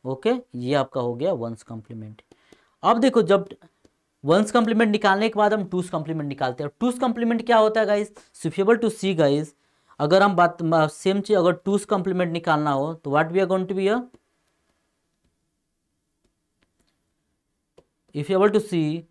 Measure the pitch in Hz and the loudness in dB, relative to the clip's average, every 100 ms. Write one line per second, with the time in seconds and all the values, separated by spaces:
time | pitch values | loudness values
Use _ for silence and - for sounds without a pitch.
0 | 131 131 214 247 - 123 123 143 127 135 | -8 -4 -2 -2 -6 -10 -2 -2 -2 -4
1 | 120 120 165 156 117 117 - 113 107 113 | -6 -4 -4 -4 -8 -12 -14 -18 -16 -16
2 | 107 107 _ _ _ _ _ _ 180 226 | -16 -20 _ _ _ _ _ _ 0 4
3 | 262 240 175 196 196 - - _ _ _ | 4 4 4 2 2 -16 -20 _ _ _
4 | _ _ 135 180 214 240 226 214 226 214 | _ _ 2 2 4 0 2 2 2 2
5 | 202 196 220 208 214 214 185 180 180 165 | 2 2 0 2 2 0 -2 -6 -4 -6
6 | 151 160 147 135 135 127 147 _ 247 247 | -6 -6 -6 -4 -6 -4 -10 _ -4 -2
7 | 247 233 233 233 233 226 214 220 214 208 | -4 -2 -2 -2 2 4 4 2 0 0
8 | 208 - _ - 160 - 196 233 226 - | -2 -12 _ -8 -6 -2 2 2 0 -2
9 | 190 165 147 143 156 _ _ _ _ - | -4 2 2 2 -4 _ _ _ _ -6
10 | 151 190 202 175 175 175 165 165 156 - | 2 4 4 4 2 2 0 2 0 -2
11 | 190 202 196 202 175 175 196 202 202 202 | -2 -2 0 2 2 0 -2 -2 -2 -4
12 | 180 180 175 165 170 151 151 139 147 165 | -2 -2 -2 -2 -2 0 0 -2 -4 -6
13 | 143 143 160 180 185 185 185 190 190 233 | -2 0 0 0 0 -2 -2 -2 0 -2
14 | 247 _ _ _ _ _ _ _ _ _ | -4 _ _ _ _ _ _ _ _ _
15 | _ _ _ _ _ _ _ _ _ _ | _ _ _ _ _ _ _ _ _ _
16 | _ _ _ _ _ _ _ _ _ _ | _ _ _ _ _ _ _ _ _ _
17 | _ _ _ _ _ _ _ _ _ _ | _ _ _ _ _ _ _ _ _ _
18 | _ 147 147 190 202 202 214 175 151 165 | _ -10 -2 2 2 2 -2 -2 -2 -4
19 | 165 | -12